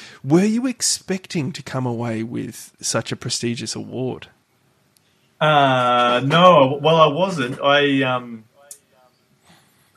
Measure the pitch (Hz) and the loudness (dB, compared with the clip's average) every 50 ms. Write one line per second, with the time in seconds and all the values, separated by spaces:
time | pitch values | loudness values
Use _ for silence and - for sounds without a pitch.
0 | - - - - - 135 147 175 190 214 220 233 240 269 247 - - - - - | -20 -20 -20 -12 -2 2 2 4 4 2 0 0 -2 -4 -6 -4 -4 -4 -4 -4
1 | - - 190 190 - - - 180 143 131 139 - 139 - - 131 127 123 120 113 | -6 -8 -8 -8 -8 -8 -6 -6 -6 -6 -8 -10 -12 -10 -8 -6 -4 -4 -4 -4
2 | 120 117 113 110 113 117 120 113 113 104 - - - - _ - - - - 113 | -4 -6 -6 -6 -6 -8 -8 -8 -10 -10 -12 -16 -18 -20 _ -12 -8 -4 -4 -4
3 | 113 - 127 - - 131 - - - 120 117 117 110 110 - 113 110 104 104 117 | -4 -6 -8 -10 -8 -8 -8 -6 -4 -6 -6 -6 -8 -10 -10 -10 -12 -10 -10 -8
4 | 127 127 113 - - - _ _ _ _ _ _ _ _ _ _ _ _ _ _ | -6 -8 -8 -10 -14 -20 _ _ _ _ _ _ _ _ _ _ _ _ _ _
5 | _ _ _ _ _ _ _ - 160 151 156 147 139 135 131 127 123 123 123 123 | _ _ _ _ _ _ _ -2 0 2 4 4 4 4 2 2 2 2 2 2
6 | 123 120 120 123 127 139 151 165 180 185 175 156 139 131 139 143 139 156 165 165 | 2 2 2 0 0 2 4 6 8 8 8 8 6 4 2 0 0 2 4 6
7 | 156 151 143 160 185 196 185 160 127 123 139 - - 139 139 147 147 143 139 135 | 4 4 4 2 -2 -2 -2 -4 -6 -6 -6 -4 0 2 2 2 2 2 0 0
8 | 135 127 127 123 123 120 117 113 110 113 _ _ _ - - - _ _ _ _ | 0 -2 -2 -4 -6 -8 -16 -18 -18 _ _ _ _ -20 -20 -20 _ _ _ _
9 | 127 127 _ _ _ _ _ _ _ _ _ _ _ _ _ _ _ _ - | _ _ _ _ _ _ _ _ _ _ _ _ _ _ _ _ _ _ -20